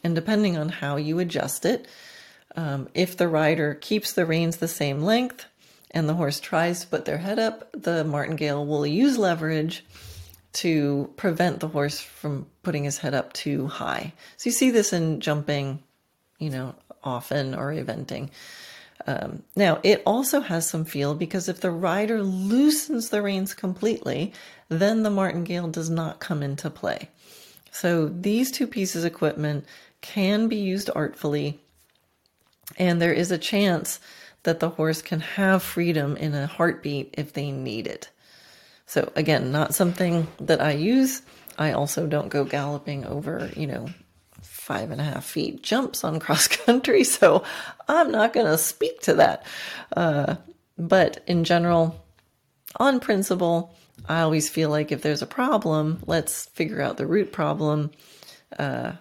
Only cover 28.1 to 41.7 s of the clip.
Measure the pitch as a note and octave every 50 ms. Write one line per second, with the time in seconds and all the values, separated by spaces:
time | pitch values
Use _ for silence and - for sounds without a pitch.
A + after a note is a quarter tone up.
28.1 | D3+ F3 F3+ G3+ G#3 A3+ B3+ C4 - - C#4+ - - G#3+ F#3+ F#3 - F3+ E3 E3+
29.1 | E3 - - D#3 - - D3+ D3+ D3 D3 C#3+ - - - - - _ _ - -
30.1 | - G#3+ F#3+ F#3 G#3 G#3 A3+ A3+ A3 G#3+ G3+ F#3+ F#3 G3 G3+ - - - D#3 -
31.1 | - - - D3+ D3 D3 D3 D3 D3 - _ _ _ _ _ _ _ _ _ _
32.1 | _ _ _ _ _ _ _ _ _ _ _ - - - F3+ F3+ E3+ E3+ E3+ E3+
33.1 | - - F3 F3 F#3 E3 - - - G3+ G3+ G3 F3 D#3 - - - - - -
34.1 | - - - - - _ - - E3 E3 - E3 E3 - D#3 D#3+ D#3+ D#3 - -
35.1 | - D#3+ D#3 - - - G3 F#3+ F#3+ F#3 F3+ - - - E3+ E3+ D#3+ D#3 C#3+ C#3
36.1 | D3 - - D#3 C#3+ C#3+ C#3 D3+ - - E3 E3+ D#3 D#3 - D3 C#3+ C#3+ - -
37.1 | - - D3+ D3+ - - C#3+ D3 C3+ C3+ C3 C3 G#2+ A2+ G#2+ - - - - -
38.1 | _ _ _ _ - - - - - - - - _ _ _ - - D3 - -
39.1 | - - D#3 D#3 D#3 - - B2+ C3+ D3+ D3+ - - - G3 F3 F3 - F#3+ F3
40.1 | E3+ E3+ D#3+ D#3+ - - D3 C#3+ D#3+ - - D3+ D3 D3 D#3 G3+ B3 C4 C4 C4
41.1 | C4 - - - - - - - - - D#3 D#3